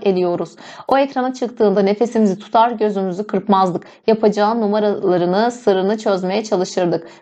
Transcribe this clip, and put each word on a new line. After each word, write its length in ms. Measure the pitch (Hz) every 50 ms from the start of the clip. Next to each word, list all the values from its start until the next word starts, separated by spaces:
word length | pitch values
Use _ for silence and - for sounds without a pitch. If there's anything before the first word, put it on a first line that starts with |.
| -
eliyoruz. 540 | 202 190 180 180 175 175 165 170 165 - - - - - - - -
O 100 | 269 269
ekrana 340 | 277 277 277 262 247 262 254
çıktığında 500 | - 262 226 - - 226 208 196 208 196
nefesimizi 560 | 196 208 214 240 220 - 226 220 202 185 208
tutar, 320 | - - - 226 226 240
gözümüzü 560 | 240 208 214 214 202 196 190 190 175 180 208
kırpmazdık. 600 | 214 - 190 190 - 202 190 190 185 165 185 - - - - _
Yapacağı 540 | - 220 220 226 214 208 208 208 208 226 240
numaralarını, 880 | 220 202 208 214 208 208 202 - - 190 180 175 175 175 180 202 226 240
sırrını 480 | 240 - - 214 196 190 185 196 220 220
çözmeye 460 | - 226 196 185 185 180 190 214 214
çalışırdık. 640 | - 214 180 185 185 - 196 180 175 165 165 - - - -